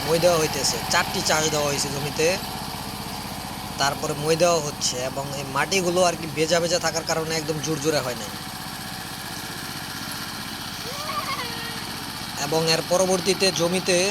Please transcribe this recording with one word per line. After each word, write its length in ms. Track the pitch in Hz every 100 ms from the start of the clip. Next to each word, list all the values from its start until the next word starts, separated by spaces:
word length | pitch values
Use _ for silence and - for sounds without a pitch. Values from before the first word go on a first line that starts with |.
মই 140 | 143 165
দেওয়া 140 | 175 170
হইতেছে, 360 | 156 139 131 151 -
চারটি 280 | 170 175 196 165
চাষ 140 | 160 156
দেওয়া 140 | 151 147
হয়েছে 180 | 143 143
জমিতে, 340 | 139 143 135 156 190 - - - - - - - - - - - - - -
তারপরে 320 | 139 139 151 147
মই 120 | 151 165
দেওয়া 160 | 175 170 147
হচ্ছে। 300 | 131 - 123 131
এবং 140 | 131 139 139
এই 60 | 135 139
মাটিগুলো 440 | 151 196 175 175 180
আর 60 | 160
কি 60 | 160 143
ভেজা 220 | 160 170
ভেজা 160 | 170 170
থাকার 200 | 165 160 151
কারণে 220 | 160 160 160
একদম 160 | 151 156
জুরজুরে 360 | 143 156 147 151
হয় 140 | 127 117
নাই। 100 | 104 - - - - - - - - - - - - - - - - - - - - - - - - - - 1077 1077 1077 1077 1077 988 932 960 906 - - - - - - 143
এবং 140 | 160 165
এর 80 | 160 147
পরবর্তীতে 540 | 180 185 185 170 180 190 156
জমিতে 380 | 170 185 175 175 190